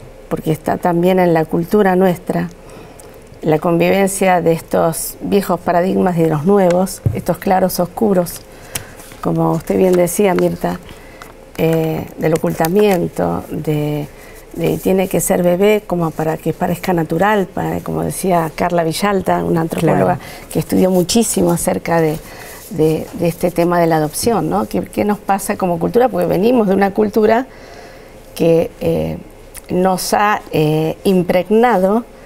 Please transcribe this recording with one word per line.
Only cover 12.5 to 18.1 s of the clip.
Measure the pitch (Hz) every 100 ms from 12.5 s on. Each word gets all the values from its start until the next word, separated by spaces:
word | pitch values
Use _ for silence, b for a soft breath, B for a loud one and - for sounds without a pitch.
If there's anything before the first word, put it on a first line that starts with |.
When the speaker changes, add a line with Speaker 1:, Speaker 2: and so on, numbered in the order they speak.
| 160 160 202 208 180 160 - 175 170 -
Speaker 1:
de, | 160 156 151 151 147 - B B B B
de | - 165 160
tiene | 190 190 185
que | 175
ser | - 180
bebé | 175 175 208 214 -
como | 175 160
para | 151 160 175
que | 160
parezca | - 180 175 -
natural, | 165 156 165 202 214 180
para, | - 160 170
como | 165 160
decía | 165